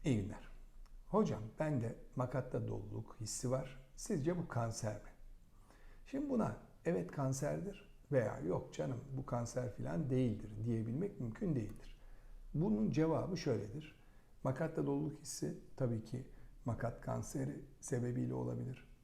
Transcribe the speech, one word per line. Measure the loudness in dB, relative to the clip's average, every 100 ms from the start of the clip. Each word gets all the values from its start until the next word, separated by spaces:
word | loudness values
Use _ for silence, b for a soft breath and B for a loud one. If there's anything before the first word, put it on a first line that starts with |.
| 4
İyi | 4
günler. | 2 -4 -10 -14 -14 -14 -14 -14 2
Hocam, | 4 4 2 -4 -2
bende | 2 2 0 -4 -8 -2
makatta | 0 0 0 -2 0
doluluk | -4 -4 -6 -6 -6
hissi | -6 -2 0
var. | 0 -2 -10 -14 -12
Sizce | -2 2 2 0
bu | 0
kanser | 0 0 0 -2 -2
mi? | -10 -16 -16 -16 -18 B B B B B -6
Şimdi | -2 2
buna | 4 4 0 -12 -2 2
"Evet, | 2 0
kanserdir." | 0 2 2 2 0 -2 -8 -16 -20 4
veya | 4 4 0
"Yok | 2 2 0
canım, | -2 0 -2 -4 -4
bu | 0
kanser | 0 0 0 -2 -2
filan | 0 0 4
değildir." | 6 6 2 -4 -2 2
diyebilmek | 2 2 0 0 -2
mümkün | -4 0 2 2
değildir. | 0 -6 -12 -14 b b b b b
Bunun | 2 4 6 4
cevabı | 6 6 4 2 0
şöyledir. | 4 2 2 -6 -8 -16 b b b b
Makatta | 0 2 0 2 2
doluluk | 2 2 -2
hissi | -8 -2 -2 -4 -10 0
tabii | 2 2
ki | -2 -6 -6 B B -6 -2
makat | 0 0 -2
kanseri | -2 -2 0 0 0 -2 -10 -12
sebebiyle | 0 2 2 2 2
olabilir. | 2 0 0 -2 -6 -12 -20